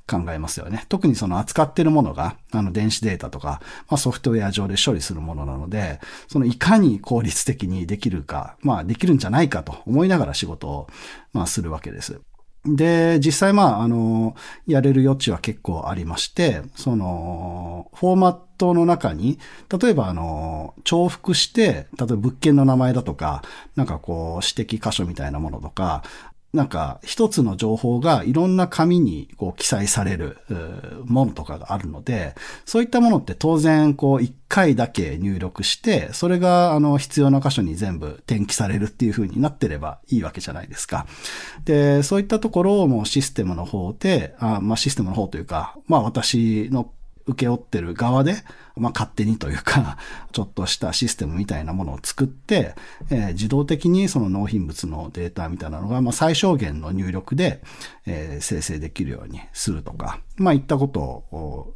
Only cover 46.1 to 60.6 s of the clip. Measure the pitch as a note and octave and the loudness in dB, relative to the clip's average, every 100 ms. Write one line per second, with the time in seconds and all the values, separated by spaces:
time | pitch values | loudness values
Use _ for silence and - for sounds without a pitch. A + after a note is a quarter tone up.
46.1 | B2 - A#2+ A2+ A2 A2+ C3 A#2 - - | -2 0 2 2 0 0 -2 -4 -10 -20
47.1 | - - C3 B2 A#2+ - G2+ E2+ F2 A#2+ | -10 -6 -2 0 0 -2 -6 -4 -2 2
48.1 | C3 C#3 G#3+ - - - - A#2 - A2 | 2 2 0 -8 -20 -16 -6 -4 -2 -4
49.1 | - G#2+ A2 C#2+ D2 - C3+ G2+ - - | -2 0 0 -4 -4 0 2 0 -4 -14
50.1 | - - - G2 - F#2 - F#2+ - A#2+ | -16 -8 -6 -6 -4 -4 -2 -2 -2 -2
51.1 | - D2+ E2+ G2+ D2+ D#2 F#2 E2 C2+ - | -2 -4 -4 -4 -4 -4 -4 -6 -6 -6
52.1 | - C3+ - - G3+ F#2+ - - - - | -2 -2 -2 0 0 0 -6 -18 -12 -4
53.1 | B2+ G2+ F2 G#2+ C#3 C#3 D3 F3 F#3 G3 | -2 -2 -2 0 0 2 0 2 4 2
54.1 | C#3+ G2+ G2 G2+ G#2+ D#2 D2 E2 D#2 D#2+ | 0 0 0 0 -2 -2 -6 -8 -8 -10
55.1 | - F2 F2+ D#2+ F2 D#2+ D2+ G2 B2 B2 | -8 -8 -6 -8 -8 -8 -6 -4 0 0
56.1 | A#2+ D#3+ D#3+ G3 D3+ D#2 D2 E2 F#2+ F#2 | 2 2 2 2 2 0 -6 -4 -4 -4
57.1 | F#2 - C#3 F3 - - - - - - | -6 -4 0 0 -2 -10 -18 -18 -12 -8
58.1 | E2 D#2+ C#2+ - D#2 - D2+ D#2 - C#2+ | -8 -8 -8 -6 -4 -4 -6 -8 -6 -6
59.1 | A#1 - - - - - D#2 - - C2 | -8 -12 -14 -14 -8 -4 -4 -8 -8 -8
60.1 | - - - F#3 C#3+ | -8 -10 0 2 2